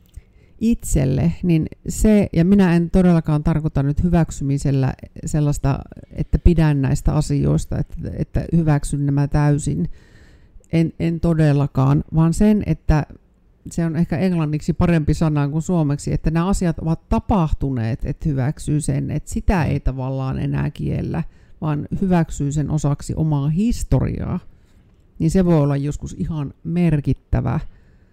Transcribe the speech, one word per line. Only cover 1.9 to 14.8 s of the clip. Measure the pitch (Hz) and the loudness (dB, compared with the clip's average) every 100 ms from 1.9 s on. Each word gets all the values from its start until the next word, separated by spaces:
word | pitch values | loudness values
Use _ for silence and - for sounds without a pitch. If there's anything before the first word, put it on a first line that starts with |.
| - 214 208 - | 2 4 4 4
ja | 165 | 2
minä | 175 202 180 170 | 4 6 6 4
en | 165 | 2
todellakaan | 190 180 165 156 151 | 4 4 4 2 0
tarkoita | 165 156 156 151 | 0 0 0 0
nyt | 139 147 | 0 0
hyväksymisellä | 175 170 160 - 139 139 143 135 131 - - - - | 2 2 0 -2 -2 0 0 0 0 -4 -12 -12 -4
sellaista, | 156 147 143 139 - - - - | 0 0 0 0 -2 -6 -18 -10
että | - - 147 | -8 -2 2
pidän | 180 165 156 143 | 4 6 4 2
näistä | 131 147 156 | 0 0 0
asioista, | 147 147 143 143 156 - - | 0 0 0 0 0 -2 -6
että, | - 165 - - | -6 -8 -8 -8
että | - - - 170 | -4 -4 0 0
hyväksyn | 156 143 - 143 143 | 2 0 0 -2 0
nämä | 139 143 | 0 0
täysin. | 151 147 147 156 131 170 - - - - - - - - | 2 2 0 -2 -4 -4 -8 -18 -20 -20 -20 -20 -20 -4
En, | 165 165 - | 0 0 -2
en | 165 165 | -4 0
todellakaan, | 170 160 151 143 143 131 135 151 - | 0 2 2 2 0 0 2 2 0
vaan | 160 165 | 2 2
sen, | - 208 214 - | 4 4 4 0
että | 160 - 156 - - _ _ _ _ - | -2 0 0 -2 -10 _ _ _ _ -10
se | - 165 | -4 -2
on | 156 | 0
ehkä | 175 170 | -2 0
englanniksi | 185 170 151 151 - | 0 0 -2 -2 -2
parempi | 151 | 0